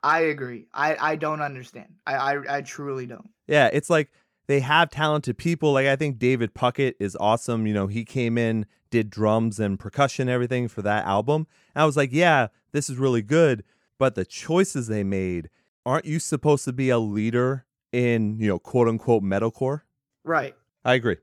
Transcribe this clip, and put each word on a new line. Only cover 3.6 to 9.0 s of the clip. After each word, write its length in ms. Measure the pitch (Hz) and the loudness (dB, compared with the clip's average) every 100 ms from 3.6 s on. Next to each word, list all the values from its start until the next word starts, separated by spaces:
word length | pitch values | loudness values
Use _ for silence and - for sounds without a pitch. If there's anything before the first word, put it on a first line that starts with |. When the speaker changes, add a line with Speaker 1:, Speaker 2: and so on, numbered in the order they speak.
| 123 | 4
Speaker 2:
it's 180 | 143 - | 2 0
like 220 | 165 151 _ _ _ - | 0 0 _ _ _ -2
they 120 | 143 | -2
have 300 | 131 156 165 | 2 2 2
talented 480 | - 156 151 131 117 | 0 0 0 -2 -4
people. 340 | 170 170 156 | -2 0 2
Like, 160 | 139 135 | 2 2
I 80 | 135 | 0
think 240 | 151 120 | -2 0
David 340 | 123 127 117 | 0 2 -2
Puckett 420 | - 123 123 135 - | 0 -2 0 -2 -2
is 160 | 101 87 | -6 -2
awesome. 480 | 104 113 - 117 110 | 0 0 0 -2 0
You 80 | |
know, 140 | 104 98 | 0 -2
he 160 | 107 | -4
came 340 | 110 131 117 117 | -6 -4 -2 0
in, 280 | 117 110 104 _ _ | 0 -2 -4 _ _
did 200 | 117 | -2